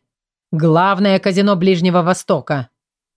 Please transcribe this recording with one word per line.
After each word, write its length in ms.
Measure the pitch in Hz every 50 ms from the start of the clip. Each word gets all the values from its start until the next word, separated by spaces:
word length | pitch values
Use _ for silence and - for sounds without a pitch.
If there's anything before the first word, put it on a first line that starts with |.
| _ _ _ _ _ _ _ _ _ _ -
Главное 680 | 156 156 165 156 165 180 196 202 180 202 202 190 190
казино 380 | 190 202 185 190 196 208 202
Ближнего 460 | 175 175 190 190 170 165 185 175 180 165
Востока. 680 | 170 185 - - - 190 147 - - 156 139 120 - _ _ _ _ _ _ _ _ _